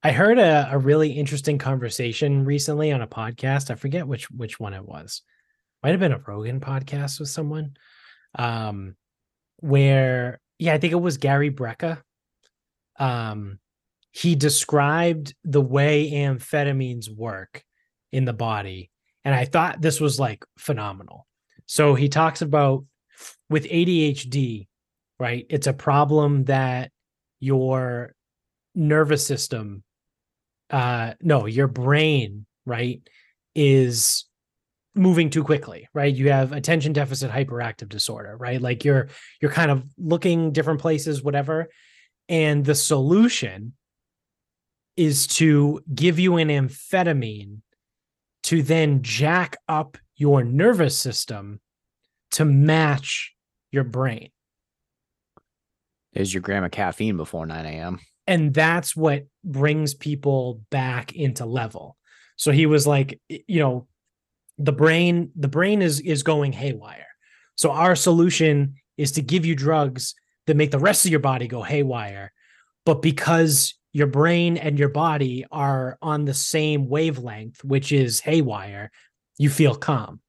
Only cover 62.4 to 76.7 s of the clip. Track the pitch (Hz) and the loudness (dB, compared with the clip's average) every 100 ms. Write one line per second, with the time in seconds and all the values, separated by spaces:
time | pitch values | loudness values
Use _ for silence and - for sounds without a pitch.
62.4 | - 139 156 151 139 143 135 - _ 160 | 2 4 6 4 4 2 0 -6 _ -16
63.4 | _ 175 143 123 123 _ _ _ _ _ | _ 0 0 -2 -8 _ _ _ _ _
64.4 | _ _ 147 139 156 160 175 175 170 - | _ _ -2 4 4 6 4 2 -2 -4
65.4 | 139 143 185 208 180 147 156 151 147 151 | -4 0 2 2 2 0 -2 -2 0 0
66.4 | 143 131 139 113 - - - - _ _ | 0 -2 -6 -8 -12 -20 -20 -20 _ _
67.4 | _ - 156 143 175 180 - 165 170 - | _ -2 -2 2 2 4 4 4 4 4
68.4 | 160 143 143 139 _ - 143 - 139 180 | 2 4 0 -4 _ -4 -4 -2 -2 0
69.4 | 165 151 139 160 143 127 - - _ _ | 0 0 0 2 0 -2 -10 -12 _ _
70.4 | - 147 151 143 170 202 190 156 139 131 | 0 2 4 2 2 2 2 2 0 -2
71.4 | 120 123 98 147 139 120 104 98 98 _ | -4 -8 -4 -2 0 -2 -8 -12 -16 _
72.4 | _ _ _ _ - 143 165 143 - 165 | _ _ _ _ 0 2 2 0 0 4
73.4 | 165 143 - - _ 147 147 139 160 170 | 4 2 0 -4 _ 0 0 2 2 4
74.4 | 170 170 160 143 143 143 165 151 135 123 | 2 0 -2 0 0 2 0 0 -2 -4
75.4 | 131 143 143 135 127 - 160 151 147 139 | -10 -4 -2 -2 -4 -8 -4 -2 -2 -2
76.4 | - 160 151 | -2 -2 0